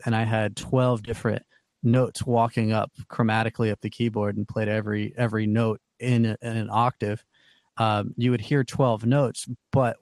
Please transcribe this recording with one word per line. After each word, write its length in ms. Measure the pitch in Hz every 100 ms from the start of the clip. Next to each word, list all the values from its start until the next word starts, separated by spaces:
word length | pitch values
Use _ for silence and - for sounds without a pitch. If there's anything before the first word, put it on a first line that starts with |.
and 120 | - 113
I 80 |
had 320 | 110 113 107 101
twelve 460 | - 131 127 120
different 420 | 107 110 117 107 - _ _ _
notes 420 | 123 123 120 -
walking 480 | - 117 117 117 110
up 180 | 110 104 - -
chromatically 600 | - 113 110 113 - 113
up 100 | 104
the 80 | 107
keyboard 460 | - 117 107 104 104
and 120 | 104
played 200 | - 110
every, 440 | 107 104 104 104 -
every 300 | 120 107 107
note 340 | 110 113 107 _ -
in 240 | 120 120
a, 140 | 113 104
in 160 | 117 113
an 120 | 104
octave, 540 | 104 123 - 104 107 _ _ _ _ _ -
um, 380 | 113 104 104 90
you 140 | 123
would 100 | 120
hear 240 | 104 143
twelve 400 | 127 - 135 110
notes. 420 | 113 139 131 - - 120 _
But 260 | 135 123 -